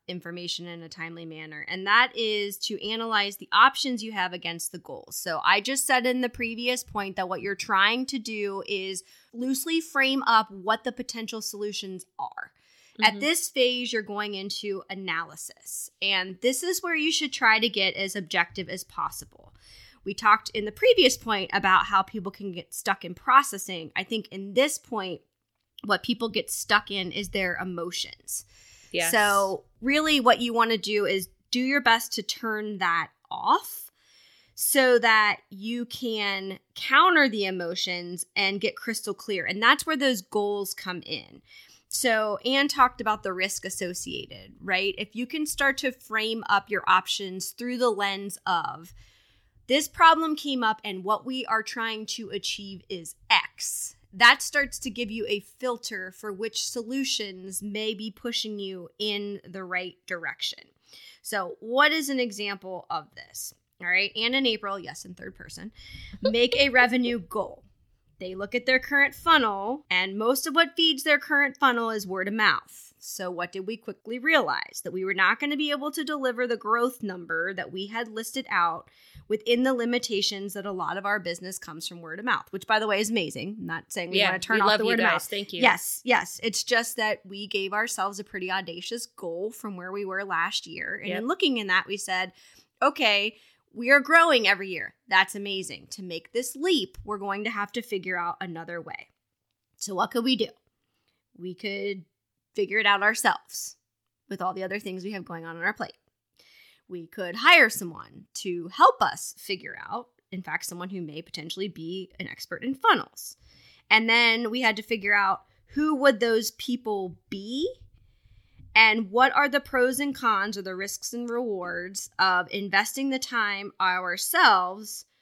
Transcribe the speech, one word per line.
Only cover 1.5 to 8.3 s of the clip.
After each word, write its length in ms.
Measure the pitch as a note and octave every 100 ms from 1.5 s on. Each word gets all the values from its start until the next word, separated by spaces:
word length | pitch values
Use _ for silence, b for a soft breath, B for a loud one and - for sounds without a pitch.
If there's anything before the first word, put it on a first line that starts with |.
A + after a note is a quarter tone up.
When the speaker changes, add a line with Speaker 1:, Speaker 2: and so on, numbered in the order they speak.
| D3+ -
Speaker 1:
and 180 | F#3 G3
that 260 | A3 B3+ -
is 400 | A3 G#3 G3+ G3+
to 240 | - G#3 G3+
analyze 480 | A3+ A3+ G#3+ G3+ G3+
the 140 | -
options 500 | - B3+ C4+ C4+ A#3+
you 100 | A3
have 200 | G#3+ F3+
against 400 | F3+ E3+ E3+ -
the 60 | F3
goals. 360 | - A#2+ - -
So 240 | F3+ D#3+
I 160 | - G3+
just 260 | G#3 C4+ -
said 200 | B3+ B3
in 140 | B3+
the 80 | A#3+
previous 520 | A#3+ A#3 A3+ B3 B3
point 340 | - G#3 G3 F#3+
that 120 | F#3
what 140 | F3+
you're 120 | G3+
trying 520 | G3 - F#3+ G#3 A#3+ B3+
to 120 | C4+
do 440 | A3